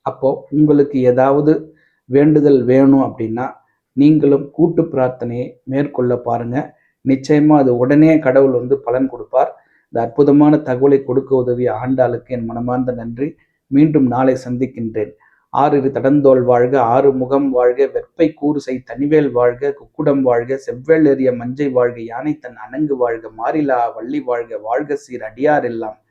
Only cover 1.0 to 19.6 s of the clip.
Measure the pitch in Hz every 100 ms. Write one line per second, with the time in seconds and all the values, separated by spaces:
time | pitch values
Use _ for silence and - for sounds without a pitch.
1 | 123 123 131 143 147 160 - _ _ _
2 | _ 131 151 151 143 135 120 131 139 139
3 | 120 104 110 113 131 - _ _ _ 127
4 | 147 156 139 139 139 - 165 165 - 139
5 | 127 - 120 120 127 - - 135 143 -
6 | 123 120 120 117 117 127 - _ _ _
7 | 127 131 135 151 151 151 135 120 123 143
8 | 160 156 131 131 135 123 123 135 120 127
9 | 131 120 107 127 - - _ _ _ -
10 | 120 - 143 143 147 151 151 123 139 135
11 | 131 127 135 131 123 123 120 107 127 131
12 | 120 117 _ 123 113 117 123 123 127 117
13 | 113 117 143 - _ _ _ 135 156 151
14 | 127 120 131 127 123 123 131 - 113 110
15 | 104 _ _ _ _ 127 143 143 135 127
16 | 135 147 139 131 123 120 123 135 113 127
17 | 139 131 127 139 139 123 123 127 135 -
18 | - - 160 156 147 147 127 127 - 120
19 | 143 156 143 120 123 123